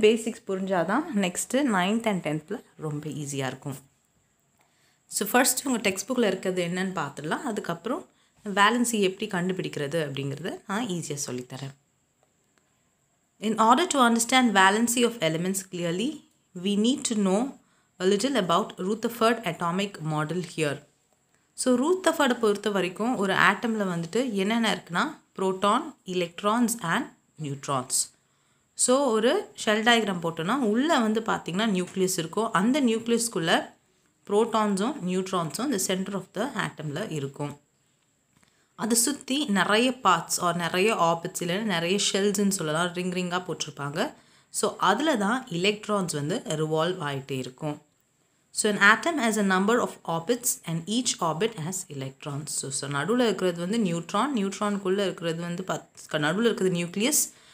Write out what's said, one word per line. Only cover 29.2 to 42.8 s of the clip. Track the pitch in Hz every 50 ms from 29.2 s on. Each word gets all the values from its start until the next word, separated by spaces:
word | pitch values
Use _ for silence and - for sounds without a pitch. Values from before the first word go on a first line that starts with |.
| 214 247 320 415 403 - - - -
ஷெல் | 226 208 220 220 240
டயக்ராம் | 233 233 214 202 190 175 165
போட்டோன்னா, | 165 165 - 160 180 240 294 254 208
உள்ள | 208 233 269 320 330 269 226
வந்து | 214 214 226 220 202
பார்த்தீங்கன்னா | 180 170 - - 170 190 220 226 190
நியூக்ளியஸ் | 180 180 175 - 190 185 180 - - 165
இருக்கும். | 165 - 202 220 - - 175
அந்த | 190 240 262 302 269 233
நியூக்ளியஸ்குள்ள | 220 226 226 - 233 226 233 - - 185 165 165 202 247 208 - - _ _ _ _ _ _ _ _ _ _ -
புரோட்டான்ஸும் | 202 208 226 233 226 220 214 208 202 185 202 247 - 254 175 180
நியூட்ரான்ஸும் | 180 185 185 190 196 180 165 156 - - 233 302 247
the | 190 - -
center | 190 185 185 190 202 190
of | - - - 180
the | 220 285 240 202 165
atomல | 151 - - 151 151 139 156 214 - 160 151
இருக்கும். | 135 139 139 - 147 143 143 - _ _ _ _ _ _ _ _ _ _ _ _ _ _ _ _ _ _ _ _ _ _ _ - -
அதை | 214 233 226 -
சுத்தி | 294 277 - - - 262 285 294 208 202 190
நிறைய | 170 180 202 220 247 262 254 - - -
பார்ட்ஸ் | 233 165 - - - - 185 175
or | 170 175 175
நிறைய | 165 - 185 190 226 226 185 170 165
ஆர்பிட்ஸ், | 170 165 - 170 - - -
இல்லைன்னா | 170 170 202 226 214 185 165
நிறைய | 170 170 196 202 202 -
ஷெல்ஸ்ன்னு | - 196 196 208 196 202 202 196 190 -
சொல்லலாம், | 160 156 151 160